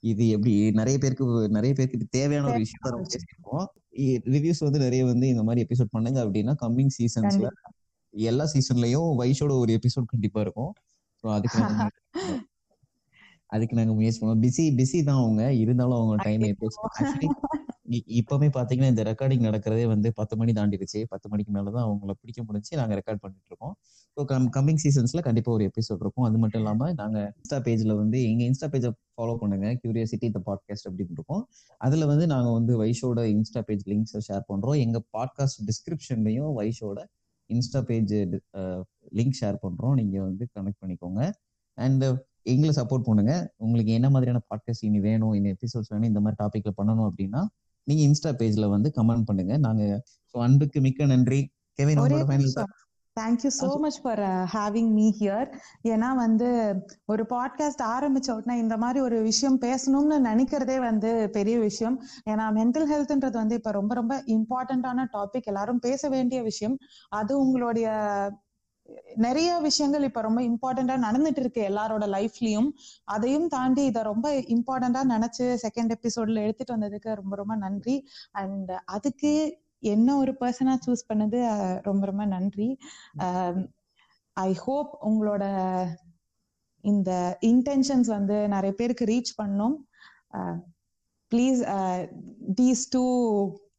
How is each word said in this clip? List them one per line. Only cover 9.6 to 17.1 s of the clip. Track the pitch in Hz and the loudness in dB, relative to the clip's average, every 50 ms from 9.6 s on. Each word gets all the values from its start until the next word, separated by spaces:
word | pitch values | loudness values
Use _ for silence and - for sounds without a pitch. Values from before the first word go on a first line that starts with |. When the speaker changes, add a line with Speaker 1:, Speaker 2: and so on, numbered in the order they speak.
| 120 110 113 | 2 2 2
Speaker 1:
எபிசோட் | 113 - 123 - - 123 | 2 2 0 0 0 -4
கண்டிப்பா | 113 - 120 101 107 95 107 | -2 -2 -2 -2 0 0 -2
இருக்கும். | 107 104 - - 123 160 208 _ _ _ _ _ _ _ _ | -2 -2 -4 -6 -8 -8 -8 _ _ _ _ _ _ _ _
So, | _ - 113 107 | _ -4 -2 0
அதுக்கு | 104 101 123 - - | 0 0 0 2 2
நாங்க | 113 - 107 107 107 107 - _ _ - _ | 0 2 2 0 -2 -2 -4 _ _ -12 _
Speaker 2:
<laughs> | 339 381 370 311 254 214 _ _ _ _ _ _ _ _ _ _ _ _ _ _ _ - - _ _ _ | -6 -4 -4 -4 -6 -8 _ _ _ _ _ _ _ _ _ _ _ _ _ _ _ -20 -20 _ _ _
Speaker 1:
அதுக்கு | _ - 110 113 113 117 | _ -2 -2 -2 0 2
நாங்க | 117 113 110 110 | 2 2 4 4
முயற்சி | 107 110 113 110 113 110 | 4 4 2 2 2 0
பண்ணுவோம். | 110 113 110 110 | 2 4 4 4
பிஸி, | 127 127 - 165 156 139 | 4 4 4 2 2 4
பிஸி | 120 131 131 - 175 156 | 4 2 2 2 0 2
தான் | 139 139 | 2 4
அவங்க, | 135 123 113 110 107 110 131 139 | 4 4 4 2 2 2 2 2
இருந்தாலும் | 120 110 107 123 123 123 123 127 | 2 2 4 4 2 2 2 2
அவங்க | 120 113 110 107 104 - | 2 2 2 2 2 2
டைம் | 104 107 110 | 0 2 2
Speaker 2:
ஐயோ. | 110 104 101 101 | 2 0 0 -2
Speaker 1:
எப்போ | 110 110 - - - 226 - - | -4 -8 -6 -6 -8 -8 -2 -2
actually | - 277 | -2 0